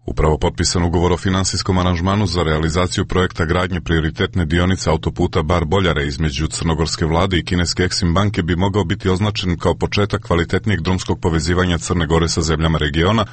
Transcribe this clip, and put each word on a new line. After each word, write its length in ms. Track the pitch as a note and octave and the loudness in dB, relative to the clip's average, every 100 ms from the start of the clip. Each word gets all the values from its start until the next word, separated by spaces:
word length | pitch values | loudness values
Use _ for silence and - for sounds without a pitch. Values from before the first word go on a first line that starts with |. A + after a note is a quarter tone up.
| - | -10
Upravo 320 | - D#2 D#2 | 0 2 2
potpisan 460 | F2 - E2+ F#2 | 0 0 -2 2
ugovor 280 | F2 E2+ F2 | 2 2 2
o 40 | F2 | 2
finansijskom 640 | G2+ F#2+ F#2 E2 - F#2 | 0 0 0 -2 0 2
aranžmanu 480 | F2+ F2 F#2 G2+ G2 | 2 2 2 2 0
za 160 | E2+ | 0
realizaciju 640 | D#2 D#2 D#2+ E2+ F2+ - F#2 | 0 2 0 0 0 -2 -2
projekta 380 | F#2 F#2 - | 0 0 0
gradnje 360 | D#2+ F2 F2+ F2+ | 0 0 0 -4
prioritetne 640 | C2+ E2 D#2 D2 F#2+ F#2 | 0 0 0 -2 -2 0
dionice 460 | D#2+ E2+ F2+ F#2 E2 | 0 2 2 0 0
autoputa 520 | D#2+ - - F2 F#2 | 0 0 -2 -2 0
Bar 220 | D#2 F2 | 0 0
Boljare 420 | D#2+ F#2+ F2+ D#2+ C#2+ | 2 0 2 0 -2
između 400 | C#2 D#2 C#2+ D#2 | -2 -2 -2 -4
crnogorske 580 | - D#2+ D#2 D#2+ - | -2 -2 0 -2 -2
vlade 340 | D#2+ E2 F#2+ F2+ | 0 0 2 0
i 60 | |
kineske 380 | D#2 F2+ E2+ - | 0 0 0 0
Exim 320 | F2+ - E2+ | 0 0 0
banke 280 | E2+ G#2 G2+ | 2 0 0
bi 140 | E2 F2 | -2 0
mogao 280 | G2 G2+ | 0 0
biti 240 | E2+ - F#2+ | -2 -2 0
označen 500 | F#2 G#2 G2+ F#2 E2 | 0 0 -2 -2 0
kao 160 | F2+ | 0
početak 520 | D#2+ E2+ - G2+ G#2 - | 0 -2 0 0 -2 0
kvalitetnijeg 540 | F2 D#2+ F#2+ A2 F#2 | 0 0 -2 0 -2
drumskog 400 | E2 F#2 - E2+ | 0 -2 -2 -2
povezivanja 580 | F2+ D#2+ D#2 F2 F2+ E2+ | 0 0 0 0 2 0
Crne 280 | - F2 D#2 | 0 -2 2
Gore 220 | D#2+ E2 | 2 2
sa 120 | - | 0
zemljama 380 | D#2+ D#2 D#2+ D#2 | 0 0 2 0
regiona, 460 | D2+ D#2+ F2 A2+ - | 0 2 2 2 -2